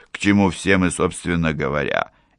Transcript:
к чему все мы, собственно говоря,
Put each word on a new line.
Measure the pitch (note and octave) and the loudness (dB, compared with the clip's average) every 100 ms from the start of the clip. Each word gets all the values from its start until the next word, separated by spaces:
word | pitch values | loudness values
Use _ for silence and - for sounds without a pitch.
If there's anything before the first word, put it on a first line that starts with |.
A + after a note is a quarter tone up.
| _ | _
к | - | -2
чему | G2+ G2+ F#2+ | 2 4 2
все | - F#2+ G2 | 0 0 2
мы, | F2+ | 2
собственно | - F2 - D#2+ F2 D#2+ | 0 -2 -2 -4 0 -2
говоря, | C#2+ C2+ D2 B1 G1+ G1+ _ _ | -2 -2 -2 -2 -4 -4 _ _